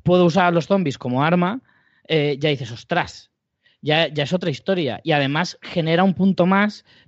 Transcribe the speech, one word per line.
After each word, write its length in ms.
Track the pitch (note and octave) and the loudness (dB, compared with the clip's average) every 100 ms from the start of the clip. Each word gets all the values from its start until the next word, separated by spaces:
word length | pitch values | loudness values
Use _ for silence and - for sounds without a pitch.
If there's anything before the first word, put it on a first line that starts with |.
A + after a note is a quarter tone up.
"Puedo 240 | - F3+ F3 | 2 4 4
usar 200 | F#3 F3 | 4 2
a 40 | |
los 160 | E3+ - | 2 0
zombies 320 | G3 D#3 - | 0 -2 -6
como 260 | B2+ B2+ | -4 -2
arma", 380 | D3+ F3 F3 C4 - _ _ _ - | 2 2 0 -4 -12 _ _ _ -4
eh, 280 | D#3+ D3 C#3 | -2 0 -2
ya 120 | D3+ | -2
dices, 200 | C#3 A#2 | -2 -6
"Ostras, 600 | A#2 - E3+ - - - _ _ _ _ _ | -12 -6 -4 -4 -8 -20 _ _ _ _ _
ya, 280 | C#3+ D#3 D#3+ | -2 0 0
ya 120 | D3 | -2
es 80 | C#3 | -2
otra 160 | F3+ F3+ | -2 -4
historia". 500 | C3 - F#3 C#3 G#2 | -6 -2 -2 -2 -4
Y 80 | D#3+ | 0
además 460 | D3 C3+ D3+ F3+ - | 0 2 0 -4 -6
genera 420 | - F3 D#3+ E3+ | -8 -4 0 2
un 80 | G3 | 2
punto 300 | F3 F#3+ F3+ | 2 2 2
más 400 | F3+ G3 G#3 - _ _ | 2 2 0 -4 _ _